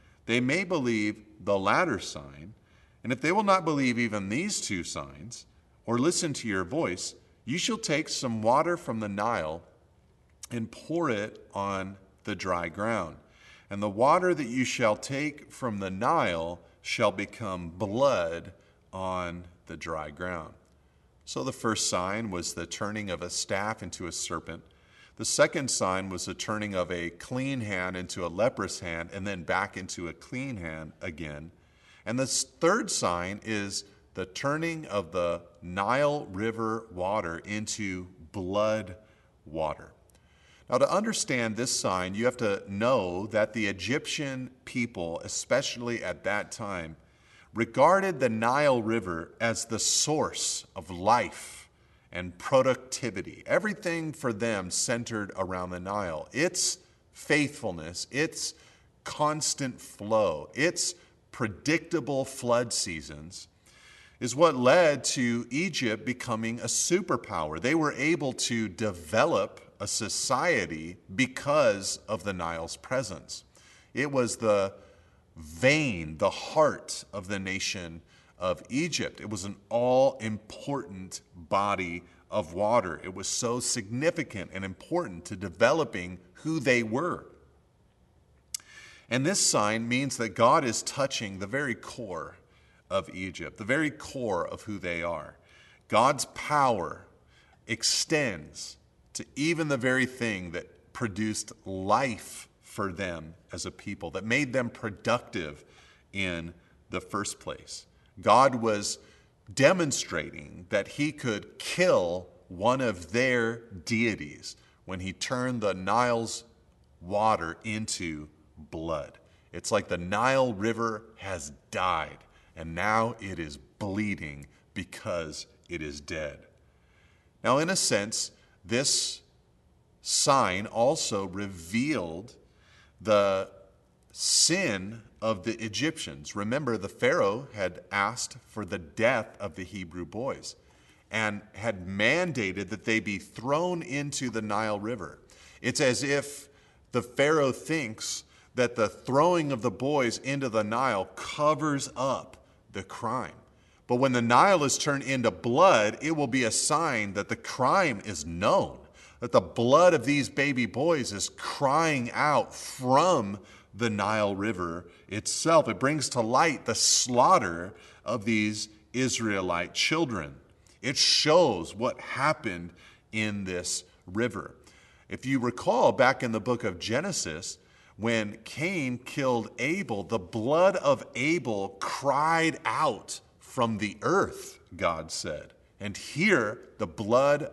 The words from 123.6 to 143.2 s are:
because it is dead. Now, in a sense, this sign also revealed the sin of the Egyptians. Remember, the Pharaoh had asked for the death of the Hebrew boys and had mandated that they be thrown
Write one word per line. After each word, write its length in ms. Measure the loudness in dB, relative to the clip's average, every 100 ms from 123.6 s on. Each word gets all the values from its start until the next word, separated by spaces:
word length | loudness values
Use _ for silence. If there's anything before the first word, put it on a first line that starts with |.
| -18 _ -4 -2 -2 -4 -8 -12 -16 _ _
because 720 | -10 -10 -10 -6 -4 -4 -8 -14 _ _
it 140 | -8
is 180 | -8 -10
dead. 460 | -10 -8 -8 -10 -20 _ _ _ _ _ _ _ _ _
Now, 140 | 2 2
in 120 | 2
a 60 | 0
sense, 560 | 2 2 2 -4 -6 -10 _ _
this 580 | -2 0 2 2 0 -6 -14 _ _ _ _ _ _ _
sign 640 | -2 2 4 6 4 2 -2
also 580 | 2 4 4 0 -2 -2
revealed 1120 | -6 -8 -8 -4 0 0 0 -4 -8 -12 -20 _ _ _ -20 _ _
the 460 | 4 6 6 4 0 -10 -20 _ _ _ _
sin 920 | -6 0 4 4 4 2 -2 -4 -12 -18 _
of 200 | -2 0
the 160 | -2 -4
Egyptians. 720 | -6 -2 -2 -2 -8 -10 -10 -6
Remember, 420 | -2 -2 0 -2
the 100 | -4
Pharaoh 580 | 0 2 4 2 2 -4
had 280 | -4 -4 -4 -4
asked 460 | 0 0 0 -8 -10 -12
for 160 | -8
the 140 | -6 -6
death 580 | -8 2 4 4 -2 -8
of 160 | -10 -10
the 80 |
Hebrew 420 | -12 -10 -10 -10 -10
boys 500 | -8 -6 -8 -10 -16 _ _ _ _ _
and 320 | -2 0 -2 -10
had 340 | -6 -4 -4 -6
mandated 800 | 0 2 4 2 0 -2 -2 -6
that 160 | -6 0
they 140 | 0
be 180 | 0
thrown 640 | -4